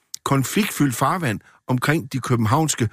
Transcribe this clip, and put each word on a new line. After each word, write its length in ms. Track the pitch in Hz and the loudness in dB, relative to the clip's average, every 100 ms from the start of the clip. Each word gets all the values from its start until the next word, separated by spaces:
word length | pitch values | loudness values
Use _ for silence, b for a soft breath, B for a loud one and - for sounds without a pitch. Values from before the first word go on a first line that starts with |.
| _ - | _ -8
konfliktfyldt 720 | - 139 127 - 208 - 147 117 | 0 0 2 0 -2 0 0 2
farvand 440 | 139 180 147 98 b b - | 0 0 -2 -4 b b -4
omkring 460 | 127 - 131 104 | -2 0 0 -2
de 60 | 135 | -8
københavnske 720 | - 120 107 143 156 - 110 | 0 0 2 2 2 0 -2